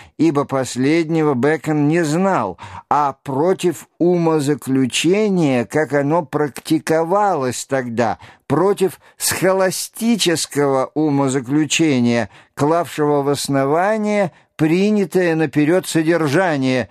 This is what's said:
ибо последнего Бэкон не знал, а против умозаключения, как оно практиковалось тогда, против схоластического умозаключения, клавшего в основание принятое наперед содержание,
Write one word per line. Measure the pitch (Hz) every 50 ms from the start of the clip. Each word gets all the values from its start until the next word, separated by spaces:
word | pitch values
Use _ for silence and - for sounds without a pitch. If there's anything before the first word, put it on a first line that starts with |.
| - - _ -
ибо | 151 165 143 143 139
последнего | - 135 135 127 - - 123 131 143 160 170 165 151 165 160 151 151 135
Бэкон | 120 131 147 160 151 - 156 151 151 143
не | 147 160 175 170
знал, | 143 151 175 190 196 180 139 110 92 90 - - - - - - _
а | 135 147 147 139 131 -
против | _ 143 131 135 160 185 190 - 175 180 156 - - - _ _
умозаключения, | 160 175 180 175 165 160 160 156 139 143 147 - - 131 135 135 131 120 - - - 165 190 208 220 202 190 180 160 139 127 123 113
как | - - 151 156 135
оно | 143 143 139 143 160 175 175
практиковалось | - - 147 147 135 - - - - 165 156 - - 160 160 165 165 190 208 208 196 175 143 131 123 117 - -
тогда, | - 139 135 127 120 113 110 117 107 95 - - - - _ _ -
против | 143 151 180 202 196 - 190 175 - - _ - _ -
схоластического | - - - - 160 190 185 190 185 185 - - - - - - 220 233 233 180 - 175 160 147 - - - 143 143 139 135 131 127 - -
умозаключения, | 151 156 151 143 139 139 131 127 143 120 117 143 151 156 135 - - 165 156 135 123 120 120 120 117 107 - - - - _ _
клавшего | - 139 151 165 175 165 - - 151 147 147 147 143
в | 139 143
основание | 143 139 - - 139 135 135 139 151 170 185 208 220 220 208 208 208 208 196 151 - _ _ _ _
принятое | - 151 156 170 185 196 214 214 208 196 156 - 185 180 170 160
наперед | 160 160 135 - 147 147 147 180 185 -
содержание, | - - 165 156 160 170 165 160 143 131 180 190 175 151 135 131 131 131 127 107 -